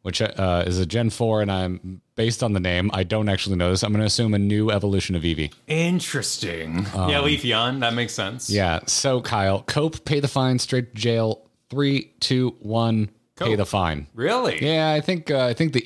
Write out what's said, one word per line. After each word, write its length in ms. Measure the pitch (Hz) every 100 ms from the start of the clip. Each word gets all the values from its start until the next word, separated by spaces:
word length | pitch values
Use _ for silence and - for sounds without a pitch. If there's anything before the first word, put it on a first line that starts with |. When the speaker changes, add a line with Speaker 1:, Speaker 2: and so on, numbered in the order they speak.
Speaker 1:
which, 200 | 95 -
uh, 420 | 110 - 95 87 87
is 120 | 90
a 80 | 87
Gen 240 | 117 117
four, 320 | - 113 107
and 80 | 101
I'm, 500 | 95 92 90 92 92 _
based 280 | - 113 110
on 100 | 117
the 80 | 98
name, 300 | 90 87 101
I 80 | 98
don't 260 | 90 107 104
actually 280 | 95 98 92
know 140 | 87
this. 120 | 95
I'm 100 | 104
gonna 120 | 104
assume 280 | 107 - 113
a 40 | 104
new 320 | 101 104 107
evolution 440 | 101 101 98 - 87
of 60 |
Eevee. 300 | 85 76 73 - -
Speaker 2:
Interesting. 1200 | 156 170 180 - 139 - - 95 82 80 85 98
Speaker 1:
Um, 160 | 98 90
Speaker 2:
Yeah, 80 | 143
Leafeon. 600 | 143 147 123 110 120 135
That 120 | 117
makes 200 | 120 117
sense. 340 | - 95 123 -
Speaker 1:
Yeah. 320 | 104 90 80 -
So, 340 | - 143 127
Kyle, 420 | - 110 95 98
Cope, 420 | - 147 160 160
pay 160 | - 147
the 80 | 139
fine, 300 | 139 131 123
straight 360 | - 127 120
to 60 | 107
jail. 420 | 117 113 110 110 - _ -
Three, 440 | 131 139 139 - -
two, 340 | - 131 127 -
one, 460 | 104 113 113 113 104 _ _ -
pay 100 | 117
Speaker 2:
Cope. 100 | 107
Speaker 1:
the 100 | 95
fine. 400 | 101 87 73 76
Speaker 2:
Really? 500 | 110 143 247 214 92
Speaker 1:
Yeah, 280 | 147 160 156
I 80 | 151
think, 300 | 147 180 156
uh, 140 | 139
I 80 | 123
think 180 | 117 165
the 100 | 131